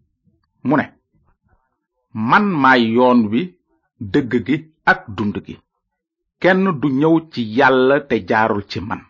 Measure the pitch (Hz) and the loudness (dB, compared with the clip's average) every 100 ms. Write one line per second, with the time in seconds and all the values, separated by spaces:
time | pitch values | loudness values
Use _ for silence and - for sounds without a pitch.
0 | _ _ _ _ _ _ 123 143 - _ | _ _ _ _ _ _ -2 0 -2 _
1 | _ _ _ _ _ _ _ _ _ _ | _ _ _ _ _ _ _ _ _ _
2 | _ 110 113 190 208 160 131 127 113 117 | _ -6 0 0 0 2 4 4 2 2
3 | 127 123 107 117 180 - _ _ _ - | 4 4 2 -2 -4 -10 _ _ _ -16
4 | 101 143 120 120 123 156 - _ - 185 | -4 -2 -2 -4 -2 -4 -6 _ -2 -2
5 | - 98 208 - - - _ _ _ _ | -4 -8 -6 -6 -12 -18 _ _ _ _
6 | _ _ _ _ 170 190 190 143 147 131 | _ _ _ _ 0 2 0 -2 -2 0
7 | 156 160 160 123 110 113 135 131 131 143 | 2 0 -2 -8 -4 2 2 4 2 2
8 | 147 113 90 113 110 101 - 101 95 92 | 0 -4 0 0 0 -2 -6 -10 -10 -10